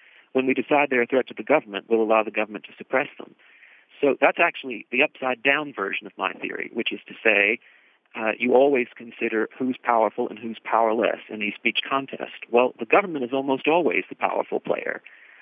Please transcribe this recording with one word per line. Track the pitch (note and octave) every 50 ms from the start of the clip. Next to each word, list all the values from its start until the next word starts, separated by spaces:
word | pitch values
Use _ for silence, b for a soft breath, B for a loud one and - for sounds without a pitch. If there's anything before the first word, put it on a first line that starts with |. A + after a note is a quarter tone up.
| b b b b b b
When | - C3 C3
we | C3 -
decide | C3+ A#2 - D3+ C#3+ C#3+ C#3
they're | C3+ B2
a | A#2+
threat | - C3+ C3 A#2+
to | - A#2
the | -
government, | A2 - C#3 D#3 - G#2+ G2 F#2+ - -
we'll | A2+ A2+
allow | A2 G#2+ A2 A2
the | G#2+ G#2+
government | G#2+ A2 G#2+ G#2 G#2 G2 -
to | - - -
suppress | - - - E3+ D3 - - -
them." | - - - b b b b b b b b b b b - -
So | - C#3 B2+ -
that's | C3+ E3 F#3 -
actually | E3+ E3+ - - - C3 A#2 F#2+ - _
the | A#2+ B2+
upside | C#3+ D3+ - - C3+ B2+ B2+ A#2+
down | A2+ C#3 C#3 D3+ D3+ C#3+ C3
version | - G2 G2 G2 - G#2
of | G2 -
my | - G2 F#2
theory, | F#2 - - F#2 - - - -
which | - - A2 -
is | - - - -
to | - -
say, | - A2+ G#2 G2+ G2+ G#2 A#2 b b b b b b b b b _ _ -
uh, | A#2+ A2+ A2 G#2+ -
you | A#2+ B2 A#2+
always | B2 C#3 D3 C#3+ B2 B2 - -
consider | - A#2 A#2 - - A#2+ A#2 A2+ A2 A2 - - -
who's | C3 B2+ B2 -
powerful | - - A#2+ A2+ A2 G#2 - - B2 -
and | - G#2+
who's | A#2 A#2 A2 - -
powerless | - B2 A2+ A#2 A2 A2 A#2 G#2 - - - - -
in | - G#2+
these | G#2 G#2 G2+
speech | - - A#2 A2 - - -
contests. | C#3 C3+ C3+ - - - B1 A#1+ - - - -
Well, | A2+ A#2+ B2+ B2 - -
the | A#2
government | - - F#3+ G3+ F#3 D#3+ C#3+ B2
is | A#2
almost | C3 C3+ C3+ C#3+ C3+ C3 - D3
always | D#3 F3+ D#3+ A#2+ F2+ F2 - -
the | -
powerful | - - F#2 F2+ - - - - -
player. | - - - - - - - - b b b b b b b b